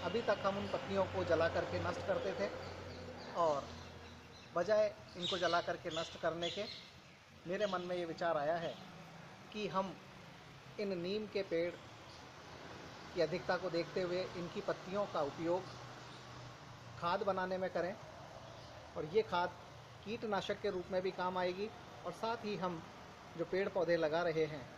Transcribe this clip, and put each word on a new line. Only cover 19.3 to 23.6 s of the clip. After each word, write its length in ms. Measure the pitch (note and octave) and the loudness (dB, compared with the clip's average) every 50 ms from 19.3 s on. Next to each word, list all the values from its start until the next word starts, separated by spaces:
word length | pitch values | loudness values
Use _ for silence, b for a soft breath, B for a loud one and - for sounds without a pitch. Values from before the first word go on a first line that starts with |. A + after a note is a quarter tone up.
| - F3 F3 F3+ - - - - - - - - - - - | 2 2 2 2 -2 -6 -14 -16 -16 -16 -16 -16 -16 -12 -6
कीटनाशक 560 | G3 A3 A#3+ - A3 G#3 F#3+ - - G#3 - | -6 -4 -4 0 0 0 0 2 0 -2 0
के 80 | - G#3 | 2 0
रूप 200 | F#3 F#3 F3 - | 0 0 -2 2
में 100 | F#3+ F#3 | 0 2
भी 100 | F#3 F#3+ F#3 | 2 2 0
काम 240 | - F3+ F3+ F#3 - | 0 0 0 2 2
आएगी 320 | - F#3 F3+ F#3 G3+ A3 - - - - - - - | 2 2 2 0 -4 -6 -6 -10 -14 -14 -14 -8 -6
और 60 | F3 E3 | -6 -6
साथ 320 | - - A3+ A3+ A#3 - | -2 0 0 0 0 0
ही 100 | G#3 G#3 E3+ | -2 -2 0
हम 240 | F#3 F3+ F3 D#3+ E3 - - - - - - - - - - E3 | 0 0 0 -2 -6 -10 -14 -14 -14 -16 -16 -16 -16 -14 -4 -4
जो 80 | E3 | -2
पेड़ 220 | - - F#3 | 2 2 2